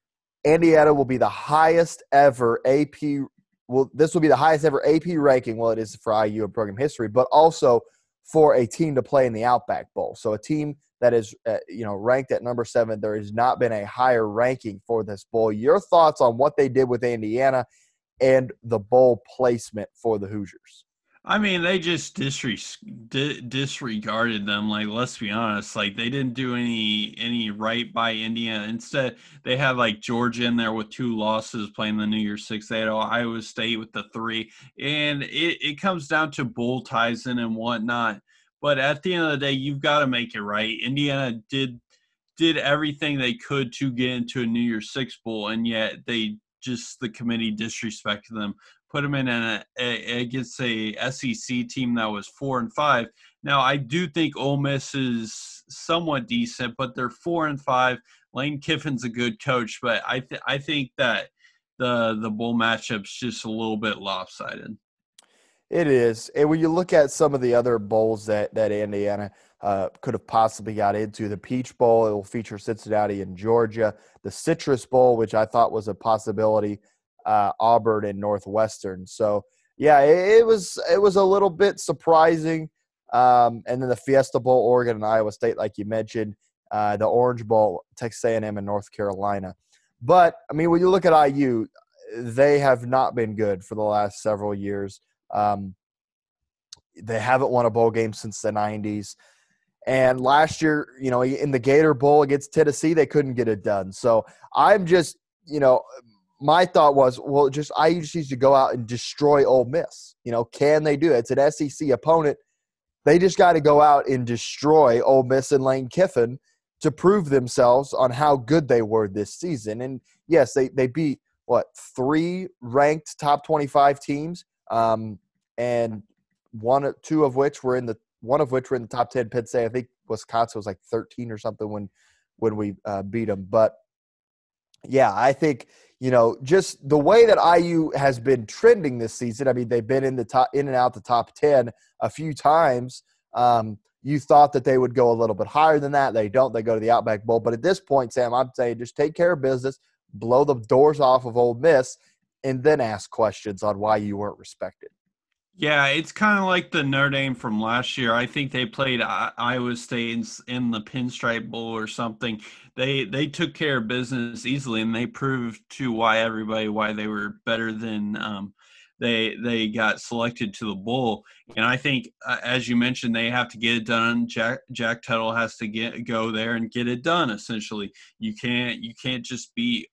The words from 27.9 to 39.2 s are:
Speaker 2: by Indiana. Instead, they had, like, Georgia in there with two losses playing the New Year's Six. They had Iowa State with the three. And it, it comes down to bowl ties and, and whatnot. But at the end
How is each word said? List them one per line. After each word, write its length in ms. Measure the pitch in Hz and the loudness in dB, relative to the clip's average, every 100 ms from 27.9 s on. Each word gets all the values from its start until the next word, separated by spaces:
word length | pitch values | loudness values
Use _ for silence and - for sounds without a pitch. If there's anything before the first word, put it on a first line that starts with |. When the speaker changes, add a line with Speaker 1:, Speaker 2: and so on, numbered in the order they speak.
Speaker 2:
by 200 | 113 117 | -4 -2
Indiana. 520 | 110 110 113 117 110 | -2 -6 -6 -6 -6
Instead, 520 | 104 113 - 147 127 - _ - | -6 -10 -8 -4 -4 -6 _ -12
they 140 | 127 127 | -4 -2
had, 220 | 139 127 | 0 0
like, 220 | 117 107 | 0 -2
Georgia 440 | - 117 120 117 | -4 -2 -2 -2
in 120 | 120 120 | -2 0
there 180 | 113 | -2
with 160 | 110 107 | -4 -8
two 260 | - 123 113 | -8 -6 -2
losses 540 | 107 110 - 117 104 | -2 -2 -4 -10 -10
playing 260 | - 107 107 | -6 -4 -2
the 100 | 107 | -2
New 120 | 110 | -2
Year's 280 | 104 104 - | -4 -6 -10
Six. 220 | 107 107 | -10 -6
They 120 | 113 | -4
had 80 | 110 | -2
Iowa 520 | 110 107 117 120 113 | -2 -2 -2 -4 -6
State 380 | 107 - 113 110 | -10 -8 -4 -4
with 120 | 110 | -8
the 120 | 107 101 | -12 -12
three. 380 | 117 113 113 110 _ 131 - | -10 -6 -6 -8 _ -20 -10
And 440 | 139 151 147 143 | -6 -4 -4 -4
it, 440 | 135 143 170 - 151 | -6 -4 -4 -4 -6
it 140 | 147 | -6
comes 280 | 196 175 139 | -4 -4 -2
down 220 | 156 156 | -2 -2
to 120 | 147 | -4
bowl 380 | 127 120 120 127 | -6 -4 -4 -4
ties 420 | 120 117 117 117 | -4 -2 -2 -2
and, 160 | 127 120 | -6 -4
and 160 | 117 110 | -4 -6
whatnot. 640 | 113 120 110 120 117 101 _ _ _ _ | -4 -4 -4 -2 -2 -6 _ _ _ _
But 180 | 143 135 | -2 0
at 240 | 135 147 | 0 -2
the 120 | 185 | -2
end 100 | 175 | -2